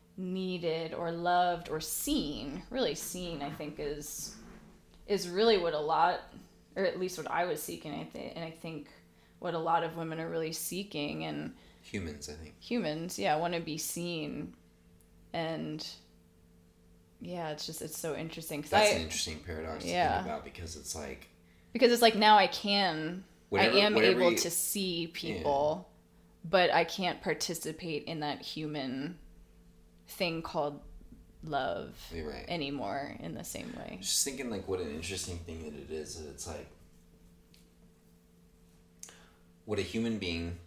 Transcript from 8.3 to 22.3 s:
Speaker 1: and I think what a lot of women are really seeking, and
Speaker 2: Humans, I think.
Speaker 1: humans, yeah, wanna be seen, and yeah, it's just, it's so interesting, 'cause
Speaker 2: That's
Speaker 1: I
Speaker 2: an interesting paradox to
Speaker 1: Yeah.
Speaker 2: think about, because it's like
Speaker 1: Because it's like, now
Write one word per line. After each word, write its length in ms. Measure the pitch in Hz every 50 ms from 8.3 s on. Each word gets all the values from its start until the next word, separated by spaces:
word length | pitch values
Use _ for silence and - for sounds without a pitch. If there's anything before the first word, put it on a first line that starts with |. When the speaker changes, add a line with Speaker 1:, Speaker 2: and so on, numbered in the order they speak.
| -
Speaker 1:
and 80 | 170 165
I 60 | 165
think 380 | 160 - - 165 160 143 - - - - - - _ - - - - -
what 140 | - 175 165
a 40 | 165
lot 240 | 160 165 170 165 165
of 140 | 160 165
women 240 | 165 160 160 160 160
are 80 | 165 165
really 240 | 165 165 160 160 160
seeking, 720 | - - - 180 185 202 202 - 151 147 147 151 160 160
and 300 | 160 156 147 151 - - - - - - - -
Speaker 2:
Humans, 460 | - - 104 87 78 73 73 - -
I 60 | -
think. 200 | 80 78 76 - -
Speaker 1:
humans, 580 | - - 240 240 185 151 151 160 165 180 - -
yeah, 180 | 202 180 151
wanna 240 | 156 170 170 175 165
be 160 | 165 160 147 165
seen, 760 | - - - 170 175 175 170 160 151 147 - 147 160 - - - - - - _ - - - - - _ - - - - -
and 520 | 165 160 165 160 156 160 156 151 156 - - - - - - - - - _ _ - - - - - - - - _ - - - - - _ _ - -
yeah, 260 | 175 180 175 165 156
it's 140 | 151 151 -
just, 140 | - 160 -
it's 160 | - 151 - -
so 160 | - 165 139
interesting, 460 | - 165 160 - 170 160 - 160 143 147
'cause 80 | -
Speaker 2:
That's 200 | 190 208 214 208 190
Speaker 1:
I 20 |
Speaker 2:
an 60 | - 80
interesting 360 | 80 - - - - 78 -
paradox 420 | - 82 80 78 - 80 80 85 90
to 60 | 82
Speaker 1:
Yeah. 260 | 175 180 170 139 107 101
Speaker 2:
think 80 | 185
about, 180 | - - - -
because 320 | - - - 85 78 -
it's 180 | 76 - - -
like 340 | 80 73 67 67 - - - - - - - - - - - -
Speaker 1:
Because 180 | 233 269 240
it's 120 | 240 226 240
like, 120 | 226 220
now 220 | 202 220 214